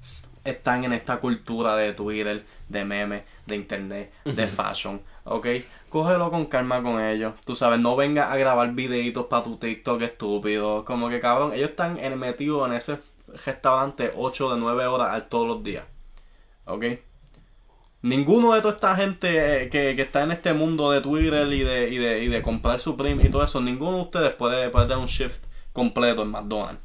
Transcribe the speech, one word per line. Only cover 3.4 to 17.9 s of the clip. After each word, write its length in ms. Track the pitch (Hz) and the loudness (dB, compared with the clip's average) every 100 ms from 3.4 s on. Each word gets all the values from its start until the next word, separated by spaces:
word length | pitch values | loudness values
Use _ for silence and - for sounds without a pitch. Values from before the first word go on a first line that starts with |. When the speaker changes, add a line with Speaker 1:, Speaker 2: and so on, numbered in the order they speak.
| - | -8
Speaker 1:
de 100 | 107 | -8
internet, 560 | 101 101 98 101 101 - - | -6 -8 -8 -10 -12 -10 -6
de 200 | 131 107 | -2 -2
Speaker 2:
Ujú. 80 | - | -2
Speaker 1:
fashion, 460 | 104 101 98 101 - - - | -4 -4 -6 -8 -12 -18 -6
¿ok? 220 | 113 117 123 123 - - | -4 -2 -4 -6 -20 -6
Cógelo 400 | 156 160 180 170 | -2 2 2 2
con 160 | 170 151 | -2 0
calma 360 | 131 127 127 | 0 0 0
con 180 | 120 113 | 0 0
ellos. 320 | 110 110 110 107 - | 0 0 -2 -6 -8
Tú 100 | 120 | 0
sabes, 240 | 123 117 | 4 4
no 160 | 120 127 | 4 4
vengas 340 | 143 147 135 | 2 2 2
a 40 | 135 | 4
grabar 360 | 135 123 120 | 4 4 2
videitos 540 | 123 127 123 120 117 120 | 0 -2 -2 -2 -4 -2
pa' 140 | 120 | -2
tu 120 | 113 113 | -2 -6
TikTok 440 | 117 110 - 120 | -6 -6 -2 -2
estúpido. 840 | 117 - 104 104 104 107 104 107 107 | -2 -4 -2 -2 0 0 0 -2 -4
Como 220 | 123 120 | -4 -2
que, 100 | 120 | -2
cabrón, 340 | 120 123 147 | 2 2 2
ellos 160 | 113 147 | 0 -2
están 260 | - 170 170 | -2 -4 -2
en-, 220 | 135 131 | -6 -4
metidos 480 | 127 123 143 151 131 | -6 -4 -2 0 0
en 60 | 120 | -2
ese 220 | - 147 - _ - - - | -4 -8 -10 _ -20 -12 -8
restaurante 680 | 135 135 131 139 139 120 - | 0 2 4 2 -2 -4 -2
ocho 380 | 127 - 131 | -4 -2 -2
de 60 | 120 | 0
nueve 260 | 117 120 127 | 0 0 0
horas 240 | 127 113 | 2 0
al-, 140 | 110 - | -2 -2
todos 180 | 120 117 | -2 0
los 160 | 113 | -2
días. 220 | 104 85 - - - - - - - _ - | -6 -8 -10 -18 -20 -20 -20 -20 -20 _ -8
¿Ok? 200 | 95 117 123 - - - - - - - _ - | -4 -4 -4 -10 -20 -20 -20 -20 -20 -20 _ -20